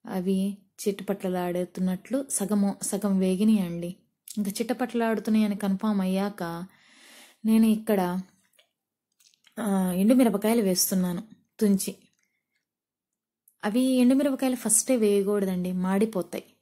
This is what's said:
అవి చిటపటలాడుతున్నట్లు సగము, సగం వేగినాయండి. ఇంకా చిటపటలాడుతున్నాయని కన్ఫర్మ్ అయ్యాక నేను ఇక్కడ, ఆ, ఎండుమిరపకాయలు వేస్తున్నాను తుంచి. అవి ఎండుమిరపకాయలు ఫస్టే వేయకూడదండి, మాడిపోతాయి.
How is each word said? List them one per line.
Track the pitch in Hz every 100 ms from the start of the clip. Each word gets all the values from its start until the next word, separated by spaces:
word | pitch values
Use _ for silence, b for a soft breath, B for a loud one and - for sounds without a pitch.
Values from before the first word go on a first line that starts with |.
| 220
అవి | 190 180 190 196 196 _ - 208
చిటపటలాడుతున్నట్లు | 196 196 196 190 180 180 180 180 - 185 180 - 262 285
సగము, | - 196 208 196 196
సగం | - 196 202 190
వేగినాయండి. | 185 185 214 214 175 170 175 185 _ _ - -
ఇంకా | 202
చిటపటలాడుతున్నాయని | 190 226 247 233 233 226 214 220 220 208 202
కన్ఫర్మ్ | 202 196 220 202
అయ్యాక | 185 190 202 202 170 170 185 b b b b b b b
నేను | 214 220 226
ఇక్కడ, | 214 220 202 180 185 185 _ _ _ _ _ _ _ _ _ _ _ _ -
ఆ, | 214 190 185
ఎండుమిరపకాయలు | 180 202 254 269 196 214 233
వేస్తున్నాను | 196 180 - 190 180 175 - - _ -
తుంచి. | 214 196 - - _ _ _ _ _ _ _ _ _ _ _ _ _ _ _ _
అవి | 214 226
ఎండుమిరపకాయలు | 262 254 247 269 285 269 262 247
ఫస్టే | 220 - - 254
వేయకూడదండి, | 214 202 196 208 190 180 180
మాడిపోతాయి. | 185 185 196 220 190 175 - - _